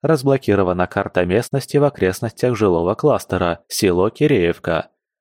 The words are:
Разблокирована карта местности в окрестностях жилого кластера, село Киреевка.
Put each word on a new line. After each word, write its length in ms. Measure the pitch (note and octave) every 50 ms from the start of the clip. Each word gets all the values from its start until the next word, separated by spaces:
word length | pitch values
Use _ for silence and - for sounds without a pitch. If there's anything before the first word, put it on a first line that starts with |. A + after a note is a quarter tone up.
Разблокирована 840 | - C#3+ E3 D3 B2+ C3+ C3+ B2+ - - G2+ G2+ G2 F2+ F2+ F2 F2+
карта 380 | - - G2+ G2 G2+ _ F2+ F2+
местности 520 | F2 F2+ A2 A#2+ - - C#3 - - -
в 60 | C#3+ C#3+
окрестностях 720 | C#3+ - - G2+ F#2 F#2 - - A2+ - - - B2+ B2
жилого 400 | G2+ A2 G2 F2 E2 E2+ F2 G#2+
кластера, 680 | - - D3+ B2 F#2+ - _ - F2+ F#2 F2 E2+ - _
село 420 | _ - - - F#2+ F2 F2 F#2 A2
Киреевка. 840 | - - D3 D3 C#3+ G#2+ F2 E2+ E2 - - - E2+ D#2 - _ _ _ _ _ _ _